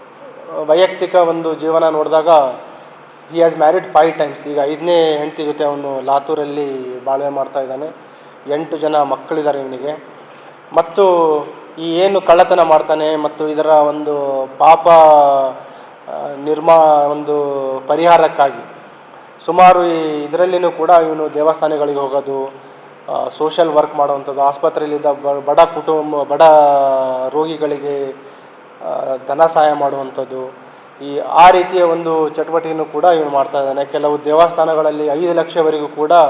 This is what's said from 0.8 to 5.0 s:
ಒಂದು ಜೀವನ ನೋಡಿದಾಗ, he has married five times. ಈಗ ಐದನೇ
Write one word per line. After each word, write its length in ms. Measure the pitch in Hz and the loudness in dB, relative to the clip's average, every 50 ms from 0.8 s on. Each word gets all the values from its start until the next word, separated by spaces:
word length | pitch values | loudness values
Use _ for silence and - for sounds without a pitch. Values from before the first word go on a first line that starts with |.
| 185 185 185 - 214 202 - | 4 2 0 -2 -4 0 2
ಒಂದು 400 | 185 175 165 165 165 165 160 160 | 2 2 2 0 -2 -4 -6 -6
ಜೀವನ 340 | 147 151 160 160 165 165 160 | -4 -4 -2 0 2 2 2
ನೋಡಿದಾಗ, 400 | 156 151 151 147 156 160 151 165 165 151 139 131 123 - - - - - - - - - - - - - - - 156 | 0 0 -2 0 0 0 4 4 4 4 4 2 -2 -8 -14 -20 -20 -20 -20 -20 -20 -20 -20 -20 -20 -20 -20 -8 -2
he 60 | 165 | 0
has 180 | 165 165 160 160 | 2 2 2 2
married 340 | 156 151 170 185 - - - | 2 2 2 0 -2 0 2
five 260 | 156 156 165 156 - | 2 2 2 2 -2
times. 300 | 151 143 139 - - 147 | -4 -6 -6 -10 -12 -8
ಈಗ 100 | 147 143 135 | -4 -2 -2
ಐದನೇ 560 | 143 156 147 160 175 175 170 | -2 -4 -4 -2 0 2 2